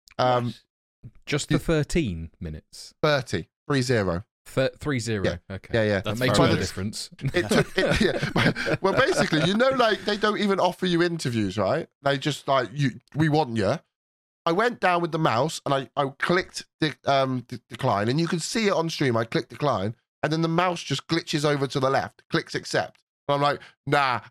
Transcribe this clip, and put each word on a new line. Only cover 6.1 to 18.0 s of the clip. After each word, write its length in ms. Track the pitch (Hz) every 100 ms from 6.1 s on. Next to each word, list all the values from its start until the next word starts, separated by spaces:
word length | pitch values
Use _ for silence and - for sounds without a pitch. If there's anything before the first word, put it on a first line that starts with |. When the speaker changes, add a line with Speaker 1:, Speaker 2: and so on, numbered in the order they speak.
| 107
Speaker 3:
makes 160 | 131 104
Speaker 2:
far 80 | -
Speaker 3:
all 60 |
the 0 |
Speaker 2:
away. 80 | -
Speaker 3:
difference. 500 | 92 - 98 - -
<laughs> 200 | - 139
Speaker 1:
It 140 | 175 190
took, 280 | 220 180 -
it, 240 | - -
<laughs> 0 |
yeah. 760 | 220 349 - - 120 - - 156
Well, 120 | 190
basically, 500 | 196 277 359 143 156
you 100 | 180
know, 160 | 208 262
like, 340 | 269 233 202
they 120 | - 208
don't 220 | 214 202
even 220 | 202 190
offer 260 | 180 180 185
you 160 | 170
interviews, 560 | 175 170 143 117 101 95
right? 300 | 98 143 - _
They 140 | 139 139
just, 300 | 147 139 -
like, 220 | 135 117
"You, 200 | 135 139 - - 135
we 120 | 160
want 280 | 147 143 113
you." 180 | 98 131 - _ _ _ _ _ -
I 60 |
went 260 | 170 240 -
down 200 | 185 175
with 100 | 170
the 80 | 160
mouse 440 | 156 113 151 -
and 80 | -
I, 160 | 139 127 -
I 140 | 139 -
clicked 480 | - 175 - - - _
de-, 140 | 156 - -
um, 400 | 139 135 127 -
de-, 120 | 120 -
decline, 400 | 117 131 101